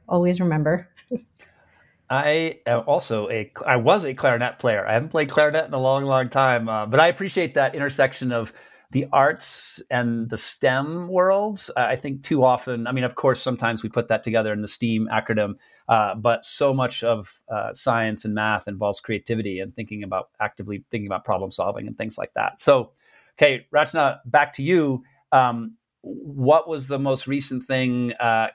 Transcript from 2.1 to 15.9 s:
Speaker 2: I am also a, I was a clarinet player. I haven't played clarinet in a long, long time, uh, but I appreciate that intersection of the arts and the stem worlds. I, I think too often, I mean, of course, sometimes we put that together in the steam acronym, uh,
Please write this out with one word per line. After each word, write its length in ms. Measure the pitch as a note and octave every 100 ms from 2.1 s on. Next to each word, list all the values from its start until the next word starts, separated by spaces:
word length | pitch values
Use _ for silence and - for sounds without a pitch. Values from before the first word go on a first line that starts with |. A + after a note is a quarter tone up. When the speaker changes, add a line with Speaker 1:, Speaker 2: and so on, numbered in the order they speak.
Speaker 2:
I 500 | C3 D3 D#3+ E3 -
am 200 | A#2+ A#2+ A2+
also 420 | D3 - A2 G#2
a, 240 | A2+ G#2+ - -
I 100 | B2
was 300 | A#2 G3+ D#3
a 80 |
clarinet 440 | C3 C3+ A#2 B2 -
player. 280 | B2 G#2+ -
I 60 |
haven't 160 | A2 D#3
played 180 | E3 C#3
clarinet 380 | D3+ D3+ D#3 D#3
in 80 |
a 40 | C#3+
long, 260 | C3 C3+
long 260 | C#3 C3 B2
time, 360 | C3+ C3+ A#2+ A2+
uh, 200 | A2 G#2+
but 140 | C3+
I 80 | E3+
appreciate 440 | F3 F#3+ F#3+ D#3
that 200 | C#3+ C3+
intersection 580 | D3+ C#3+ C#3 C3 - B2+
of 220 | A#2+ A2 - - - _
the 120 | B2+ -
arts 720 | C3+ C#3+ D#3+ - - - - -
and 400 | B2 A#2+ A#2 A2+
the 80 | A2+
stem 680 | - - C3+ C3 C#3+ E3+ F3
worlds. 640 | F#3 F#3 G3 G#3+ G3+ - -
I, 140 | A#2
I 60 | B2+
think 260 | D3 C3+
too 240 | - D3+ B2+
often, 400 | B2 - A#2+ A#2
I 60 |
mean, 120 | C3
of 100 | B2
course, 280 | - C3+ B2
sometimes 400 | - B2 A#2 A2+
we 80 | A2
put 180 | A#2+ A#2
that 160 | A2
together 300 | - A2+ A2
in 80 | G#2
the 60 | G#2
steam 380 | - A#2 A2 A2
acronym, 440 | A2 - A2 G#2 G2+ _ _
uh, 280 | -